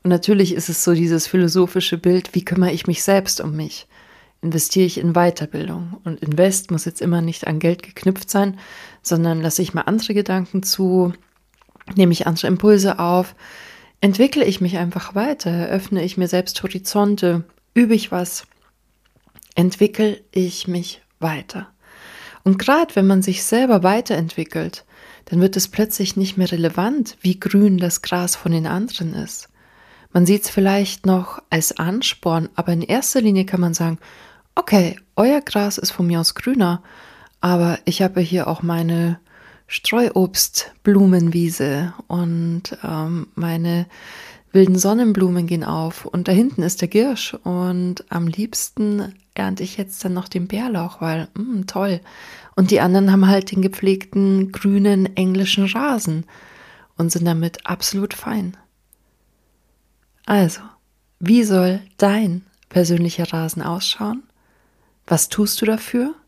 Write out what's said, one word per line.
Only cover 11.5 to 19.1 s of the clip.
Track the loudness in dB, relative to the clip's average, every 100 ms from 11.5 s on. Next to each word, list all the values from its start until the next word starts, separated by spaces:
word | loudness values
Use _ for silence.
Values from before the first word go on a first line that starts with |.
| _ _ _ -4 4
nehme | 4
ich | 4 0
andere | -2 0
Impulse | 2 6 6 4 0
auf, | 2 2 0 -8 -20 -20 -20 -20 -20 _
entwickle | 0 4 2 4 0
ich | 2
mich | -2 0
einfach | -4 -6 -6 -4
weiter, | -2 -2 -4 -2 -2
öffne | -4 -2 -4
ich | -2 -2
mir | 0
selbst | 0 -2 -8
Horizonte, | -8 -8 -4 0 2 2 2 0 -4 _ _
übe | 2 4 2
ich | 0
was, | -6 -6 -8 -14 _ _ _ _ _ _